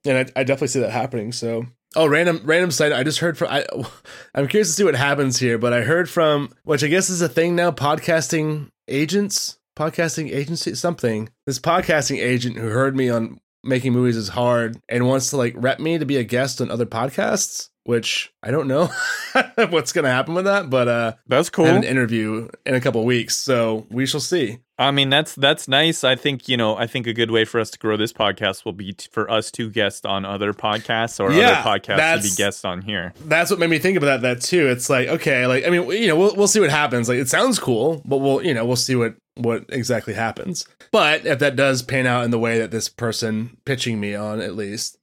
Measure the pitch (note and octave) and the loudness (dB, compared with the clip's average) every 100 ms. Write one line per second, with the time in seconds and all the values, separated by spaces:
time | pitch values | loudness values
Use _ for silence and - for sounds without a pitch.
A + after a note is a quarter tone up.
0 | C#3+ C3 B2+ C3 C3 C3+ C3+ C#3 A2 A#2 | 2 0 0 -2 0 0 0 0 -2 -2
1 | B2 A#2+ G#2+ A#2+ A#2 A#2 B2+ _ _ D#3 | -4 -4 -6 -6 -4 -6 -8 _ _ 0
2 | D#3 D3+ F3 E3 C3 E3 F3+ C3 D3+ B2+ | 2 4 2 0 0 2 2 2 2 2
3 | C3 - E3+ D#3+ E3+ C#3 - - A2 - | -2 0 -2 -2 -2 -2 -2 -6 -8 -14
4 | - - - - C#3 G#3+ G#3 D#3+ G3 C3 | -20 -20 -8 -2 0 2 0 2 2 2
5 | C#3 C#3 C3+ B2 B2 A#2 A#2+ A#2+ A2+ E3 | 2 2 0 2 0 2 2 0 2 0
6 | F3 F3 D#3 D3 C#3 _ - D3 D3 F3 | 0 2 2 2 -2 _ -2 0 2 2
7 | F#3+ F3+ E3+ - E3+ F3 F3 C#3+ C#3+ D#3 | 0 -2 0 2 2 2 0 0 0 0
8 | - D#3+ - D#3+ D#3 D3+ C#3+ _ - C#3 | 0 0 0 -2 -2 -4 -8 _ -6 -2
9 | D3+ G3+ G3+ - - - _ - D#3 E3 | 0 0 0 -4 -6 -10 _ -6 -4 -2
10 | E3 - D3 D#3+ C#3 E3 - - F3 E3+ | -4 -4 -4 -4 -4 -4 -4 -4 -4 -2
11 | A#2+ A2 A2 _ - C3 D#3+ F3 F3+ D#3 | -2 -2 -6 _ -8 -4 0 0 2 0
12 | C3 A#2+ A#2 B2+ B2 A2 A2 A2+ C3+ C3 | 0 -2 0 0 -2 -4 -2 0 0 2
13 | B2+ A#2 A2+ - _ _ B2 B2+ C3 B2 | 0 0 -2 -10 _ _ -2 0 2 2
14 | B2 A2+ G2+ A#2+ B2 A#2+ A2+ A#2 - A#2+ | 2 0 -4 -2 2 2 0 -6 -4 0
15 | B2 C3+ C3 C#3+ A#2+ - B2 - D#3 E3 | 2 2 0 0 -2 0 -2 0 -2 -2
16 | C#3 C#3 A2 B2 C3+ - B2 A#2 A2+ A2+ | 0 0 0 0 0 -2 -4 -2 -2 -2
17 | C3+ - - - - - - _ - A#2 | -2 -2 0 0 -2 -6 -12 _ -2 0
18 | G#2+ - - _ G#2+ D3 C#3 C3+ F3 - | 0 -4 -6 _ -4 -2 0 2 0 0
19 | - - - C4+ B3 - G3+ E3 - E3 | -4 -4 -2 -2 0 0 2 2 0 0
20 | C#3+ B2+ C3+ E3+ G3 G3+ E3 C3 B2 A#2 | 2 2 0 0 2 0 2 2 2 2
21 | A2+ - - B2+ E3+ - D#3+ F3+ - C3 | 0 -4 0 2 2 4 6 6 4 0
22 | A#2 A2+ G#2+ A2 A2+ - - B2+ B2+ A#2 | 2 0 0 -4 -6 -8 -2 0 2 0
23 | A#2 B2 A2 - - B2 A2+ A2 A2 A#2+ | 2 0 0 -4 0 0 2 -2 -6 -4
24 | C3+ D3+ C3 F3 A2+ A#2+ _ - C#3 C#3 | -2 -2 -2 0 0 -4 _ -2 0 2
25 | C3+ C#3+ D#3 - C#3 D3+ - C3+ E3 D#3 | 2 2 0 0 2 2 2 2 2 2
26 | C3 B2+ D3+ C3+ - B2 A2 G#2+ A#2 C3+ | 2 2 0 -4 -2 0 2 0 -2 -4
27 | A#2 A2 A2+ A2+ A2 A#2+ G#2+ - A2 G#2+ | -4 -2 2 2 2 0 -2 -4 -2 0
28 | A2 - G#2 F#2 G#2 F#2+ A2+ F#2 G2 F#2+ | -2 0 0 0 -4 -4 -10 -10 -12 -14
29 | - - G2+ A2 A2 - A2+ G#2+ G2+ - | -8 -6 -2 -2 -2 -8 -6 -2 -2 -2
30 | G2+ G2 G2 G2+ G#2 G#2 G#2+ G#2+ - A2+ | -6 -4 -4 -4 -4 -2 -4 -4 -2 -2
31 | A2+ - G2 D#3+ A#3+ E3 A2+ G2+ - G2+ | -2 -2 2 4 4 2 0 -2 0 0
32 | D#3+ E3 G2+ F#2 G2+ - G2 F2+ F#2+ G#2 | 2 0 -2 0 -2 -2 -8 -8 -6 -8
33 | F2 - D#3 D#3 F3 F#3+ E3 D#3+ F#3 F#3 | -8 -12 -2 0 2 0 2 2 2 2
34 | C#3+ C3 B2 B2 - F3+ C#3 B2 - C3+ | 2 2 0 -2 0 2 2 0 0 0
35 | B2 D#3+ E3 B2+ B2 B2+ - F3 F3 G3+ | 0 -2 0 2 2 2 2 0 0 0
36 | A3+ D#3 G3+ F#3+ G3+ G#3+ E3+ D3+ D3 B2 | 2 4 4 4 2 4 4 2 2 0
37 | A#2 B2 B2+ D#3+ B3 G3+ - A2+ C#3+ D#3+ | 0 0 0 2 2 0 0 0 0 -2
38 | B2+ C#3 C#3 C3+ F3+ A#2+ A#2+ B2 - B2+ | -2 0 2 2 2 0 0 0 0 0
39 | A2+ A2+ _ - A#2 A#2 - C3+ A#2+ A2+ | 0 -4 _ -4 -2 -2 -4 -6 -2 -2
40 | - G#2 A2+ - - E3+ - _ - A3 | -2 -4 -4 -4 -8 -8 -10 _ 0 2
41 | D#3 D#3 - C3+ C#3+ C3 C#3 C3 B2 C3+ | 4 2 0 2 2 4 2 2 -2 0
42 | B2+ B2 A#2+ A#2 A#2 A2+ G#2+ A2+ - - | 2 0 0 0 2 0 0 -4 -6 -4
43 | A#2 A2 A2+ A2 A#2+ _ - C3 B2 A2 | -4 -2 -2 -4 -6 _ -6 -4 -2 -2
44 | G2+ G2+ G#2+ G#2+ G#2 F#2+ G2+ A2+ - _ | -4 -6 -6 -6 -6 -8 -8 -8 -10 _